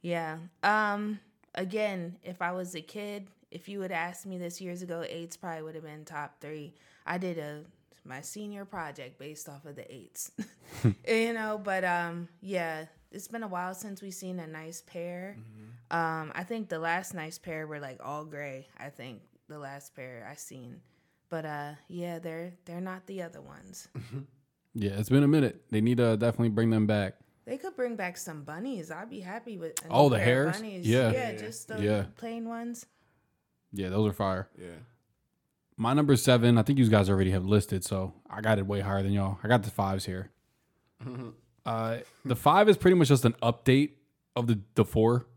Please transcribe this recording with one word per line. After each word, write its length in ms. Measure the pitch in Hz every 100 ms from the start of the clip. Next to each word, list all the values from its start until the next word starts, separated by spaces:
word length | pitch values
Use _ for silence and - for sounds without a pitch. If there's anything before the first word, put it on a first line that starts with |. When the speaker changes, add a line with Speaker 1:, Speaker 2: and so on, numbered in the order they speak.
Speaker 1:
Yeah. 340 | 175 170 160 160 175 _
Um, 580 | 196 214 214 202 208 208 _ _ _ -
again, 600 | 185 214 214 185 170 180
if 160 | - 180
I 100 | 175
was 240 | 180 180 175
a 60 |
kid, 460 | - 208 208 202 196 _ _
if 180 | 175 -
you 120 | 202
would 120 | 185
ask 360 | 170 175 180 196
me 100 | 185
this 240 | 175 175
years 220 | 185 175
ago, 200 | 180 170 160
eights 300 | 170 170 -
probably 260 | 180 160
would 120 | 156 156
have 80 | 156
been 200 | 151 151
top 340 | 151 143 _
three. 360 | 147 156 147 _ _ _ -
I 120 | 180
did 200 | 180 165
a, 220 | 147 151 175 _ _ _ -
my 160 | 131
senior 440 | - 208 208 202 196
project 520 | 190 156 151 127 _
based 300 | 143 151 -
off 160 | 143 156
of 100 | 143
the 160 | -
eights. 380 | 127 87 - - -
<laughs> 60 | 208 _ - - 113 98 -
You 260 | 226 226
know, 280 | 226 220 214
but, 200 | 202 190
um, 440 | 185 175 170 170 170 _
yeah, 440 | 190 185 165 156 160 _ _
it's 160 | 208 -
been 160 | 226
a 40 | 214
while 280 | 180 180 185
since 260 | 214 196
we've 120 | 196
seen 260 | 185 185 180
a 80 | 160
nice 340 | 156 160 170
pair. 560 | _ 175 175 175 190 220
Speaker 2:
Mm-hmm. 560 | - 214 110 120 _ 170
Speaker 1:
Um, 360 | 165 160 156
I 100 | -
think 240 | 180 226 196
the 120 | 160
last 340 | 165 170 185
nice 240 | 180 156 -
pair 300 | 180 156 156
were, 120 | 151
like, 200 | 139 131
all 220 | - 147 156
gray, 420 | 147 143 131 131 -
I 100 | 143
think, 320 | 143 123 107 _ _ _
the 120 | 151
last 360 | 139 139 139 -
pair 320 | 127 120 107
I 40 |
seen. 480 | 147 - 131 120 120 _ _ _ _ _
But, 160 | 165 160
uh, 280 | 147 147 151 _
yeah, 300 | 175 175 170
they're, 360 | 170 160 175 175 -
they're 160 | 175
not 240 | 185 185 190
the 160 | 190
other 180 | 170 170
ones. 460 | 135 147 190 185 -
Speaker 2:
<laughs> 40 | - 117 131 139 _ _ _ _ -
Speaker 3:
Yeah, 180 | 101 98
it's 120 | 107
been 120 | 135
a 60 | 143
minute. 380 | 156 127 - _
They 120 | 107
need 160 | 113 123
to 200 | 117 110
definitely 320 | 117 117 117
bring 220 | 104 113
them 160 | 113 107
back. 300 | 104 95 - _ _ -
Speaker 1:
They 120 | 269
could 180 | 381 -
bring 200 | 247 226
back 220 | 180 180
some 240 | - 156
bunnies. 460 | 147 156 254 233 151
I'd 180 | 160 226
be 80 | 240
happy 400 | 180 220 233 196
with 140 | 165 - -
a 40 |
Speaker 3:
Oh, 140 | 120 143
Speaker 1:
new 100 | 113
Speaker 3:
the 80 |
Speaker 1:
pair 240 | 117 127 151
of 80 | 202
Speaker 3:
hairs? 20 |
Speaker 1:
bunnies. 240 | 220 - 107
Speaker 3:
Yeah. 240 | 120 117
Speaker 1:
Yeah, 180 | - -
Speaker 2:
Yeah. 80 | -
Speaker 1:
just 300 | 107 - -
the 120 | 101
Speaker 3:
Yeah. 220 | 104 104 95 -
Speaker 1:
plain 340 | 233 233 226
ones. 380 | 233 233 233 - _ _ _ _ _ _ _ _
Speaker 3:
Yeah, 180 | 98 92
those 200 | 98 107
are 40 |
fire. 360 | 95 101 95 95 -
Speaker 2:
Yeah. 120 | 87 82 - _ _ _ _ _ _ _ _ -
Speaker 3:
My 160 | 117
number 220 | 143 147 131
seven, 420 | - 123 120 117
I 60 |
think 160 | 110 139
you 100 | 117
guys 180 | 107 98
already 220 | 98 92
have 160 | 95 92
listed, 380 | 104 - 95
so 300 | - 98 92 - _
I 140 | 104
got 160 | 110 107
it 80 | 98
way 140 | 101
higher 240 | 98 98
than 80 | 98
y'all. 260 | 101 95 95
I 40 | 107
got 140 | 120
the 80 | 104
fives 360 | - 95 95 -
here. 260 | 92 98 _ _ _ _ _ _ _ 117
Speaker 2:
Mm-hmm. 240 | 127 117 - _ _ -
Speaker 3:
Uh, 320 | 113 113 117 - _ 127
the 100 | 120
five 320 | 147 180 214
is 80 | 190
pretty 180 | 180 185
much 140 | 135
just 160 | 135 117
an 80 | -
update 480 | 117 117 - 131 147 _ _ _ _ 123
of 120 | 117
the, 120 | 107 98
the 120 | - 104
four. 420 | 113 110 120 -